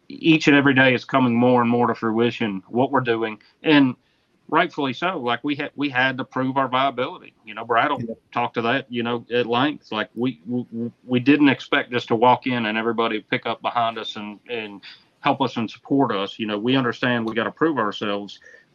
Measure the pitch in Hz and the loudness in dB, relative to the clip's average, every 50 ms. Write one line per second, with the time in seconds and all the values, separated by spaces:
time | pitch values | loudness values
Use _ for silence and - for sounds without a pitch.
0 | _ - - - - 165 160 156 - 156 143 143 135 143 131 131 135 131 123 117 | _ -20 -12 0 2 4 4 4 6 6 6 6 6 6 4 4 4 4 2 0
1 | - - - 135 131 123 117 117 123 127 123 123 117 117 120 120 120 113 110 - | -2 -2 0 2 2 2 4 4 4 6 6 4 4 4 2 2 2 2 0 -2
2 | 117 113 110 113 120 120 113 - 120 107 98 95 - - - 120 135 135 143 131 | -2 -2 0 2 2 0 0 -2 -4 -4 -4 -6 -8 -4 -2 0 0 2 0 0
3 | 127 120 117 113 113 107 107 - _ _ _ _ - 156 151 143 139 127 120 - | 0 0 0 -2 -2 -4 -6 -10 _ _ _ _ 0 4 4 6 6 4 0 -4
4 | _ _ _ _ _ _ _ _ _ - 143 165 180 147 - 156 143 135 135 - | _ _ _ _ _ _ _ _ _ -2 0 0 0 0 -2 -4 -6 -6 -4 -4
5 | 175 180 190 151 120 123 - - - 147 143 135 147 127 - 127 143 143 127 127 | -4 -4 -4 -4 -2 -4 -4 -2 -2 -4 -4 -4 -6 -8 -6 -6 -6 -2 0 0
6 | 131 135 131 127 127 - - 131 131 131 131 135 131 120 127 127 135 139 123 123 | 0 0 0 -4 -8 -6 -4 -4 -2 -2 0 -2 -2 0 0 0 0 0 0 -2
7 | 131 160 180 - 104 107 - _ _ 110 104 110 113 117 117 113 135 147 143 123 | -4 -6 -6 -12 -18 -20 -20 _ _ -16 -14 -10 -4 0 2 2 2 2 0 -2
8 | 117 113 110 - _ _ - 120 120 113 - 123 113 117 131 139 131 - 123 120 | -4 -8 -10 -14 _ _ -4 -4 -4 -2 -2 -2 -2 0 0 -2 -4 -4 -6 -4
9 | 117 120 120 120 - - 117 123 123 110 120 120 139 151 143 - _ - 110 107 | -4 -2 -4 -6 -4 -2 -2 -2 0 0 0 0 0 0 -2 -6 _ -8 -6 -6
10 | 104 - _ 110 123 131 123 - - 117 123 123 117 - 113 113 117 117 - _ | -6 -6 _ -4 -4 -4 -4 -6 -8 -6 -6 -6 -6 -6 -8 -8 -8 -8 -10 _
11 | _ 123 127 123 120 135 147 147 147 139 123 - - - 151 139 123 - 123 117 | _ -2 -2 2 4 4 4 6 4 4 2 0 -2 -2 -2 -2 -2 -2 -4 -6
12 | - - 120 110 120 127 123 - - 131 123 120 113 107 107 113 113 117 113 113 | -2 -2 0 4 6 4 4 4 2 -2 -4 -2 -2 -2 -2 -2 -2 -2 0 0
13 | 117 117 110 107 - _ 127 123 - 117 113 - 113 110 - 120 117 113 113 110 | 0 0 -2 -4 -4 _ -4 -4 -4 -6 -6 -6 -6 -4 -2 0 0 -2 -2 -6
14 | 104 - - 110 104 104 104 98 _ - 120 113 110 101 101 101 - - - - | -8 -10 -10 -10 -12 -12 -14 -16 _ -10 -10 -8 -8 -10 -12 -16 -18 -20 -20 -20
15 | _ _ _ _ - 147 135 131 135 120 - 123 113 101 - - - - 143 139 | _ _ _ _ -2 -2 0 0 -2 -2 -2 -4 -6 -6 -8 -12 -6 -2 0 2
16 | 135 113 107 95 98 98 - - 113 107 107 104 107 127 131 135 123 120 107 - | 2 2 0 -2 -4 -6 -6 -8 -6 -4 -4 -2 0 2 2 2 2 0 -2 -2
17 | - 123 123 117 113 113 107 117 110 101 - - 151 165 147 123 107 104 98 - | 0 0 0 0 -2 -2 -2 -2 -2 -4 -2 -2 -2 0 0 0 -2 -2 -4 -6
18 | 117 104 101 101 101 98 - - _ - - - _ _ | -4 -4 -4 -4 -6 -10 -14 -20 _ -20 -20 -20 _ _